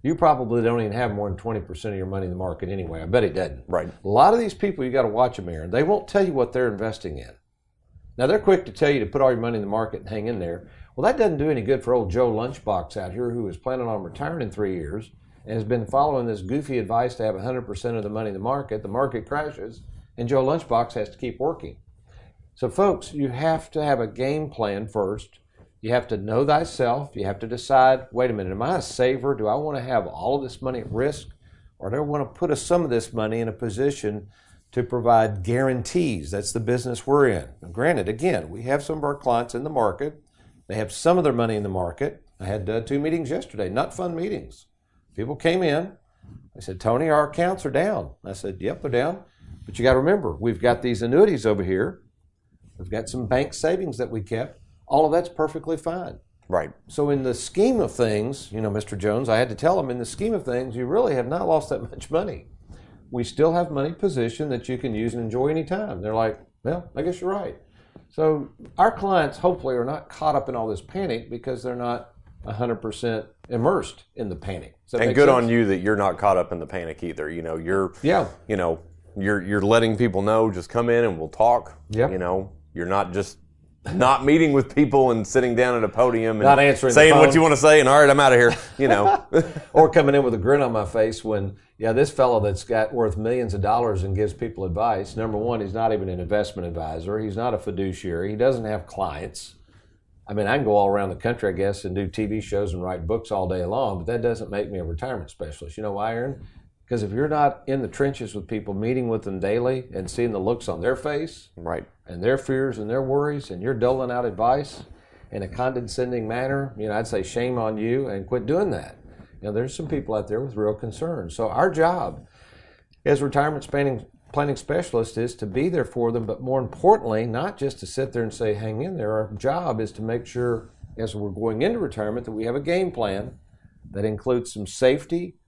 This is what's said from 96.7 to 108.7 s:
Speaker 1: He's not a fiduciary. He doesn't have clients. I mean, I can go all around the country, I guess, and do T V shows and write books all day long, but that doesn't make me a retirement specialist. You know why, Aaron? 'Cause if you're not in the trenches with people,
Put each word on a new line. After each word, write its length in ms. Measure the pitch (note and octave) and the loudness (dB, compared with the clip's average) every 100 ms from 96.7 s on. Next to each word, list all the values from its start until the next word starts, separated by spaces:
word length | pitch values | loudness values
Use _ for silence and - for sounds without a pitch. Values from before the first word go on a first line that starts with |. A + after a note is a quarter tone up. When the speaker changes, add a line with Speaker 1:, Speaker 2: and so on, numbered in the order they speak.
| E2+ D#2+ E2 E2+ G#2+ | -6 -8 -8 -6 -4
Speaker 1:
He's 180 | A2 G2 | -4 -4
not 180 | A#2+ | -2
a 40 | G#2+ | -2
fiduciary. 720 | - F#2+ G2 F2+ F#2+ E2 F#2+ | -4 -4 -4 -4 -6 -4 -4
He 60 | G#2+ | 2
doesn't 280 | B2 B2+ A2 | 2 2 -2
have 200 | G#2 - | -6 -8
clients. 720 | - F#2+ C#2+ - - - - - - _ _ _ _ - | -6 -6 -6 -10 -12 -18 -20 -20 -20 _ _ _ _ -8
I 60 | |
mean, 120 | G#2 G2+ | -2 0
I 100 | C#3 | 2
can 60 | |
go 120 | G#2+ G#2 | 4 4
all 100 | G2 | 4
around 220 | G2+ G2 | 2 -2
the 80 | F2+ | -2
country, 320 | A#2 A#2 G2+ | -4 0 -2
I 40 | |
guess, 320 | F2 G2 G2 | 0 -2 -2
and 80 | G2 F#2 | -4 -4
do 100 | F#2+ | -4
T 200 | G2+ G#2+ | -4 -4
V 140 | G#2+ | -4
shows 320 | - G2+ G2+ | -4 -2 -2
and 120 | F2 | -4
write 240 | F2+ F#2 E2 | -6 -6 -4
books 240 | A2+ A2+ | -4 -2
all 160 | G2+ F#2 | -2 -2
day 160 | F#2 | -2
long, 340 | F2 A2+ B2 F#2+ | -2 -2 -2 -4
but 80 | E2 | -4
that 160 | A#2 | -2
doesn't 260 | A#2 A2+ F#2+ | 0 -2 -4
make 220 | G2+ G2 | -4 -4
me 80 | G2 | -6
a 60 | |
retirement 440 | E2 E2 B2+ A#2+ D2 | -6 -6 -6 -8 -10
specialist. 460 | - E2 D2 D2 D2+ | -12 -12 -12 -14 -10
You 60 | |
know 100 | G#2+ | -8
why, 220 | G2 G#2+ | -4 -4
Aaron? 260 | A#2 B2+ C3+ - - - _ _ | -4 -6 -8 -14 -20 -20 _ _
'Cause 140 | A#2+ | -4
if 80 | G#2 | -2
you're 180 | G#2+ D3 | -2 0
not 340 | D3+ C#3+ F3+ - | 4 2 2 -4
in 140 | C3+ | -2
the 80 | A#2 | -4
trenches 460 | - C#3 C#3 A2 | 0 0 0 -8
with 120 | G#2 F2+ | -8 -6
people, 280 | A2 G#2 | -6 -4